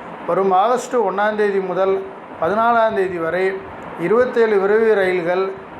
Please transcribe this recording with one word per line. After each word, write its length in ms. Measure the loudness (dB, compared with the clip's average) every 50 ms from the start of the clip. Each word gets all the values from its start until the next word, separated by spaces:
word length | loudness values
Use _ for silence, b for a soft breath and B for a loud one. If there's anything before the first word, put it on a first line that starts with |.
| -14 -14 -16 -10 -6 -2
வரும் 240 | 0 0 2 2
ஆகஸ்ட் 440 | 4 4 4 4 2 0 -2 -2 -2
ஒண்ணாம் 400 | 0 0 0 0 0 0 0 0
தேதி 240 | 0 0 0 0 0
முதல் 460 | -2 -2 -2 0 0 0 0 0 -2 -6 -12 -16 -16 -16 -10 -4
பதினாலாம் 520 | -4 -2 0 2 2 2 4 4 2 2 2
தேதி 240 | 0 -2 -2 -2 -4
வரை 400 | -4 -2 -2 0 0 -2 -2 -4 -8 -12 -16 -16 -14 -14 -10 -6
இருபத்தேழு 600 | -2 0 2 2 2 2 2 2 2 4 4 2
விரைவு 360 | 2 4 4 4 4 4 4
ரயில்கள் 560 | 4 2 2 0 0 0 0 0 0 -2 -2 -4 -8 -14 -16 -16 -14